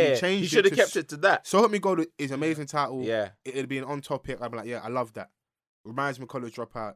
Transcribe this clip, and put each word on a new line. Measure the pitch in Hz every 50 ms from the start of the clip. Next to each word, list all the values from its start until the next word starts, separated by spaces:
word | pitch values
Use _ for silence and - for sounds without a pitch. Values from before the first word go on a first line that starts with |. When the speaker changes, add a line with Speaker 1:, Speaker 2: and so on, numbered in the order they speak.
Speaker 1:
he | 165 147
Speaker 2:
yeah, | 131
yeah. | 117
Speaker 1:
changed | 180 180 190 202
Speaker 2:
He | 190
Speaker 1:
it | 165
Speaker 2:
shoulda | 156 180 185 196
Speaker 1:
to | 160
Speaker 2:
kept | - 202 180
Speaker 1:
S-, | - 196
Speaker 2:
it | 160 -
to | 156 147
that. | 170 196 165 - - -
Speaker 1:
So | - 196
Help | 233 220
Me | 208 202
God | 180 196 185 165 160 - _ -
is | 147 131
an | 135
amazing | 139 156 160 160 147 147
title. | 135 151 147 143 123 131 131 123
Speaker 2:
Yeah. | 110 113 110 104 95 98 _ _
Speaker 1:
It'd | 135 127 135 135 131
been | 135 135 131
on | 127 147 143
topic. | 139 - 147 127 - - 131 -
I'd | 123 117
be | 117 113
like, | 107 117
"Yeah, | 120 110 101
I | 113
love | 123 127 120 110 110
that." | 110 92 - _ _ _ _ _ _ _ _ _ _ _
Reminds | 110 117 135 139 143 131 120
me | 131
of | 113
College | - 135 120 113 -
Dropout, | - 117 - - 123 110 104 98